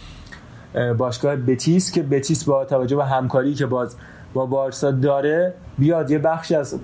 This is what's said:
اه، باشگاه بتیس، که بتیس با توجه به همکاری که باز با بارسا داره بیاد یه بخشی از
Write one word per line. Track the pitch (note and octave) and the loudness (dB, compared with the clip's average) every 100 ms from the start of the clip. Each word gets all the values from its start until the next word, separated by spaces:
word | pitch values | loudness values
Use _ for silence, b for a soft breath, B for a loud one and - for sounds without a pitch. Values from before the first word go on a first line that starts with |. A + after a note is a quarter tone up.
| B B B B B B B - | B B B B B B B -2
اه، | B2 | 0
باشگاه | A#2 B2+ A#2 C#3 C#3+ | 0 -2 -2 -2 0
بتیس، | B2 B2+ D#3+ F3+ - | 0 0 2 2 2
که | F3+ | -2
بتیس | C#3+ C#3 C3+ D#3 | 0 0 0 0
با | C#3+ C#3 C3+ | 2 0 2
توجه | C3+ B2+ C#3+ | 0 2 0
به | C3+ | 2
همکاری | C3 B2+ C3+ C3+ | 0 0 0 0
که | C#3 C3 | 0 0
باز | B2 A#2+ - B B B | 0 -2 -8 B B B
با | C3 C3 | -4 -2
بارسا | C3+ C3+ - C#3+ | -2 -2 -2 0
داره | C3 C#3+ C#3 C#3+ D#3+ F3+ F3+ - - | 2 2 2 2 2 0 -4 -8 0
بیاد | D3 E3 C#3+ | 2 2 2
یه | D3+ | 2
بخشی | D#3+ D#3+ - D#3+ | 2 0 0 0
از | B2 - | 0 -8